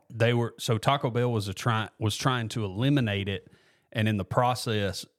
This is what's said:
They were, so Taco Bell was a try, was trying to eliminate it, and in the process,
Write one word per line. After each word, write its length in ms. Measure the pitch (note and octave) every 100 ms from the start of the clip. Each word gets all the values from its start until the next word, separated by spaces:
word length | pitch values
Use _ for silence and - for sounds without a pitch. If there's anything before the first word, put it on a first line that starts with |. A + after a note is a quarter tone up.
| -
They 240 | A#2 A#2
were, 220 | A#2+ A2+ -
so 200 | - A2
Taco 320 | - C#3 C3+
Bell 200 | A#2 B2
was 180 | A2+ G2
a 60 |
try, 360 | F#2+ B2 A2 G#2+ -
was 180 | A2 -
trying 320 | C#3 B2+ A2
to 140 | A#2
eliminate 640 | G2+ F#2 C3+ C#3+ A2+ G2+ G2
it, 180 | F#2+ - - _ _ _
and 160 | A#2 A2
in 80 | G#2
the 80 |
process, 800 | F#2 - B2 B2 - G#2+ G2 F#2 -